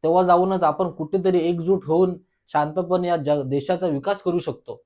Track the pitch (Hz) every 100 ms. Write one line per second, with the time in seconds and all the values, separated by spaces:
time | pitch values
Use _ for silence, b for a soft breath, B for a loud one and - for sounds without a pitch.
0 | 156 175 180 175 185 190 165 151 185 -
1 | 156 196 185 185 170 170 165 190 147 160
2 | 185 180 _ _ _ 151 151 156 175 180
3 | 180 170 143 147 131 139 139 180 180 143
4 | 139 202 180 175 165 - - 110